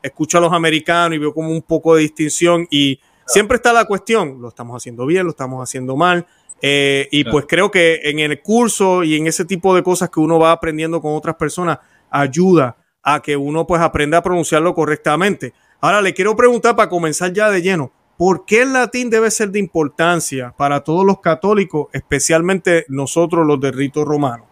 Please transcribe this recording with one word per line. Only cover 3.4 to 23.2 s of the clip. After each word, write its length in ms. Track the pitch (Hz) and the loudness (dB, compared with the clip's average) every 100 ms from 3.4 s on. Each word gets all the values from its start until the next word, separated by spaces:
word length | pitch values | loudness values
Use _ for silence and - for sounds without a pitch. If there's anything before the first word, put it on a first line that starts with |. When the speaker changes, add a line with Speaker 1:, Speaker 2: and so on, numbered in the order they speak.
| 214 247 | 2 0
Speaker 1:
está 140 | 240 | 2
la 140 | 233 226 | 2 2
cuestión, 560 | 196 - 226 160 131 | -4 0 -2 -2 -8
¿lo 80 | 117 | -18
estamos 260 | - 120 120 | -14 -14 -14
haciendo 300 | 127 117 131 | -14 -8 -2
bien, 180 | 180 | 0
lo 60 | 180 | -2
estamos 320 | 151 131 131 | -6 -10 -8
haciendo 320 | 127 135 127 135 | -10 -8 -6 0
mal? 300 | 180 175 170 _ _ - | 2 2 -4 _ _ -4
Eh, 460 | 139 143 139 139 135 | 0 2 2 0 0
y 100 | 147 | 0
Speaker 2:
Claro. 100 | 131 | 2
Speaker 1:
pues 120 | 151 143 | 0 0
creo 240 | 165 202 | 0 2
que 300 | 190 165 160 | 4 2 2
en 140 | 147 151 | -4 -2
el 220 | 151 147 | -4 -4
curso 600 | - 226 233 - 190 180 | 0 2 2 2 0 2
y 120 | 160 156 | 0 0
en 120 | 160 | -2
ese 180 | 160 175 | -4 -4
tipo 280 | 190 190 180 | -2 2 2
de 80 | |
cosas 260 | 180 180 175 | 2 -2 -2
que 100 | - | -2
uno 200 | 156 165 | 2 4
va 120 | 160 | 4
aprendiendo 480 | 165 165 156 160 165 | 2 -2 -4 -4 -4
con 140 | 151 151 | -4 -4
otras 200 | 165 156 | -6 -4
personas, 420 | 151 - 175 151 _ _ _ | -6 -4 -4 -4 _ _ _
ayuda 680 | 143 139 139 185 170 127 - _ _ | -2 -2 2 4 4 2 -4 _ _
a 180 | 143 147 | -2 -2
que 160 | 147 143 | -2 -4
uno 280 | 143 156 165 | -4 -4 -2
pues 120 | 170 | 0
aprenda 360 | 165 - 147 170 | 0 0 0 0
a 60 | |
pronunciarlo 500 | 185 180 156 156 170 | 0 -2 0 0 0
correctamente. 800 | 170 151 151 160 151 196 170 127 _ _ _ | 0 -2 -2 -2 0 0 -2 -8 _ _ _
Ahora 220 | 156 202 | 0 2
le 120 | 190 | 0
quiero 220 | 175 196 220 | -2 -2 2
preguntar, 400 | 247 240 233 226 | 2 4 2 2
para 140 | 196 | 0
comenzar 420 | 175 165 147 185 | 0 -2 -2 -4
ya 180 | 185 214 | 0 0
de 120 | 196 | 2
lleno, 300 | 175 180 127 _ _ _ | 0 -2 -4 _ _ _
¿por 280 | 180 180 - | 0 0 2
qué 180 | 214 | 2
el 100 | 262 | 2
latín 360 | 262 240 247 247 | 0 0 -2 0
debe 220 | 220 220 | 0 0
ser 180 | 214 208 | 0 -2
de 100 | 202 | -2
importancia 960 | 190 170 147 - 165 175 - 135 123 - | -2 -2 -2 0 0 0 -2 -8 -10 -2
para 240 | 143 143 | 0 0
todos 220 | 139 165 196 | -2 2 2
los 160 | 196 | 2
católicos, 680 | 170 160 196 214 180 151 143 | 0 0 2 0 0 -4 -6
especialmente 920 | 135 - 139 - 165 175 190 185 170 160 | -10 -4 -4 2 2 2 0 2 0 0
nosotros 580 | 135 135 165 | -6 -2 0